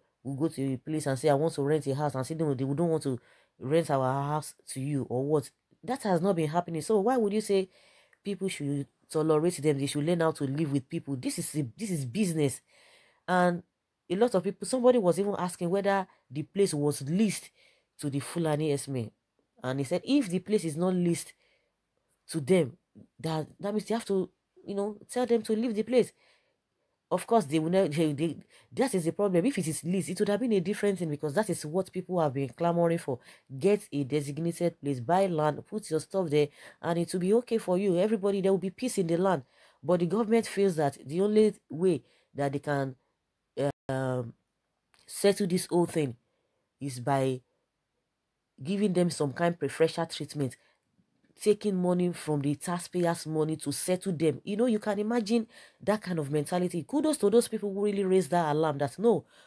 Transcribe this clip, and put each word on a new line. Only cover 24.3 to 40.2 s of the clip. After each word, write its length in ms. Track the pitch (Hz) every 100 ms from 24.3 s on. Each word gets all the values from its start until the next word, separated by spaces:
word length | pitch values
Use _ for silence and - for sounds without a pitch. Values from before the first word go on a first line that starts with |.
| _ _ _ -
you 80 |
know, 220 | 202 208 208 -
tell 160 | 247 247
them 160 | 233
to 100 | 214
leave 200 | 220 240
the 80 | 208
place. 280 | 214 254 180 - _ _ _ _ _ _ _ _ _
Of 160 | 180 -
course, 180 | 233
they 140 | 143 156
will 100 | 160
never, 180 | 190 185
they, 240 | 147 156
they, 220 | 139 160 135 - - _
that 220 | - 254
is 100 | 190
the 80 | 160
problem. 320 | 170 202 180
If 140 | 214 202
it 100 | 156
is 160 | 151
leased, 240 | 139 190 156
it 100 | 190
would 80 | 208
have 100 | 202
been 120 | 247
a 80 | 202
different 380 | 170 208 208 185
thing, 120 | 170
because 240 | 147 151
that 160 | 143 214
is 160 | 165 151
what 260 | 175 185
people 280 | 185 175 180
have 120 | 156
been 160 | 131 135
clamoring 500 | - 170 170 170 170
for. 200 | - 127 - - _ 135
Get 280 | 175 208 -
a 120 | 143
designated 760 | 135 147 143 143 170 165 175 -
place, 200 | 143 131
buy 260 | 117 180 196
land, 400 | 160 151 143 -
put 240 | 214 -
your 100 | 156
stuff 300 | - 196 170
there, 180 | 147 147 - - -
and 180 | 160 170
it 140 | 165
will 80 | 190
be 140 | 180
okay 240 | 226 247 226
for 180 | 196 180
you. 220 | 202 175
Everybody, 420 | 208 220 196 196
there 120 | 185
will 60 | 196
be 120 | 190
peace 260 | - 254 202
in 100 | 170
the 120 | 170
land. 240 | 190 170 - _ - _
But 180 | 143 175
the 60 | 170
government 400 | 202